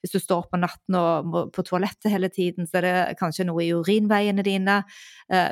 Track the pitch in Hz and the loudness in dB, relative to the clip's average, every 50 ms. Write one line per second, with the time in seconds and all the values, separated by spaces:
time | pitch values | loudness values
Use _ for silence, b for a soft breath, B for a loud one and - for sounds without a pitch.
0 | - 175 - 190 - - 190 170 175 - - 180 175 170 - - _ - 185 180 | -10 -2 -4 -4 0 0 -2 -2 -2 -4 -2 -2 -2 -2 -4 -10 _ -2 0 2
1 | 170 165 165 156 - 170 165 175 160 - - - 180 - 185 180 190 196 - _ | 2 2 2 0 -2 -2 -2 -4 -4 -4 -6 -8 -4 -2 -2 -2 -2 -2 -6 _
2 | - 214 202 190 185 190 - - 180 180 180 - 175 - - 180 175 185 180 180 | -2 -2 0 0 -2 -2 -2 -2 -2 -2 -2 -4 -6 -2 -2 0 0 2 2 2
3 | 180 - 160 - 185 165 156 - 185 180 165 170 170 165 170 170 160 180 208 220 | 0 0 -2 -4 -4 -4 -2 -2 -4 -2 0 0 0 0 0 0 2 2 2 2
4 | 214 208 214 202 208 208 202 196 196 202 196 190 190 196 202 202 190 B B B | 4 4 2 2 2 2 0 0 0 0 0 0 2 2 2 0 0 B B B
5 | B B B B B _ 185 185 175 - | B B B B B _ 2 2 2 2